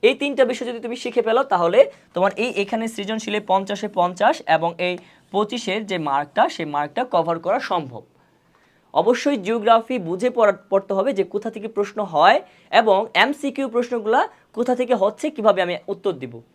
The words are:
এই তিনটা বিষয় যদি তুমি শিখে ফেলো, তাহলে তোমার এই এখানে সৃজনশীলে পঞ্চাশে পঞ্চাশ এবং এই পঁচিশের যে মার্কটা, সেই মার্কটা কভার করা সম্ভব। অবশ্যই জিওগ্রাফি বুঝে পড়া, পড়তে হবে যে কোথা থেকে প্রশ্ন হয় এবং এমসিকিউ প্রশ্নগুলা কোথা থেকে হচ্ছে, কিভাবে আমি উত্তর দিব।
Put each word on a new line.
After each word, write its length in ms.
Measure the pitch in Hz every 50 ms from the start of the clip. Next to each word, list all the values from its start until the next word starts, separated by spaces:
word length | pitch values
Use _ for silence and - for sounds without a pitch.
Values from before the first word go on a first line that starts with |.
এই 140 | - 233 269
তিনটা 300 | - 285 285 277 226 269
বিষয় 220 | 240 254 - 254
যদি 120 | 233 240 233
তুমি 160 | 214 233 240
শিখে 260 | 254 - 247 226 247
ফেলো, 220 | 226 226 220 247 269
তাহলে 480 | 269 196 175 170 170 180 233 277 277 - - _ _ _
তোমার 180 | 175 185 196 190
এই 140 | 190 220 247
এখানে 380 | - 180 202 196 - 220 226
সৃজনশীলে 520 | 226 226 - 202 190 220 220 214 214 208 208
পঞ্চাশে 480 | 208 - 185 196 196 196 202 196 -
পঞ্চাশ 540 | 208 202 190 175 180 180 180 202 240 320 320 -
এবং 260 | - 160 160 160 170 170
এই 200 | 170 180 180 180 175 - _ _ _ _ _
পঁচিশের 540 | - 196 214 208 254 233 - 202 185 214 220
যে 120 | 196 190
মার্কটা, 520 | 175 156 143 135 139 147 143 _ - 226 -
সেই 160 | - - 165
মার্কটা 400 | 151 143 147 147 147 - - 131 -
কভার 280 | - 170 160 165 170 165
করা 200 | 165 175 202 269
সম্ভব। 440 | - - 190 175 151 127 120 107 - _ _ _ _ _ _ _ _ _ _ _ _ _ _ _ _ _ -
অবশ্যই 440 | 143 175 214 247 - - 294 285
জিওগ্রাফি 600 | 226 180 190 226 233 202 220 226 233 226 - 262 247
বুঝে 300 | 180 160 180 185 214 247
পড়া, 240 | 240 240 220 208 196 - _ _
পড়তে 240 | 196 196 196 - 196
হবে 200 | 190 190 - -
যে 100 | 190 190
কোথা 280 | - - 208 - 170
থেকে 160 | - 214 202
প্রশ্ন 360 | 220 220 202 208 202 - 214 208
হয় 380 | 175 165 147 160 190 240 294 - - _ _ _ _
এবং 360 | - 208 226 220 190 190 226 220 _
এমসিকিউ 560 | 170 208 254 285 - - 277 - - 269 254
প্রশ্নগুলা 580 | 226 240 240 240 247 233 208 214 226 269 392 - - _ _ _ _
কোথা 220 | 214 240 247 254
থেকে 200 | 240 254 240 254
হচ্ছে, 340 | 208 190 208 208 - - 311
কিভাবে 320 | 311 - 208 220 196 185
আমি 160 | 180 175 180 - -
উত্তর 240 | - 196 196 _ 202
দিব। 300 | 175 131 131 120 117 113 113 _